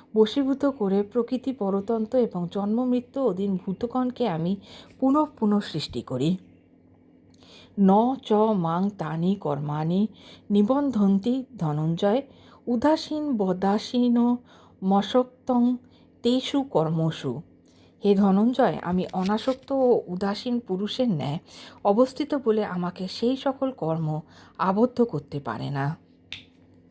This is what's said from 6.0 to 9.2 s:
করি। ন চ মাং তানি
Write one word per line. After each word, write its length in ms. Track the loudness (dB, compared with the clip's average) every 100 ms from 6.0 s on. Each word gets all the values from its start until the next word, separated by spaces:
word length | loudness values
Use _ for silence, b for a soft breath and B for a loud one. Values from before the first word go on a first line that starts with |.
করি। 340 | -6 -2 0 -2 -6 -20 _ _ _ _ _ _ _ -20 B B B 4
ন 360 | 6 6 4
চ 180 | 0 0
মাং 580 | 2 2 2 0 0 -2
তানি 440 | -4 -6 -2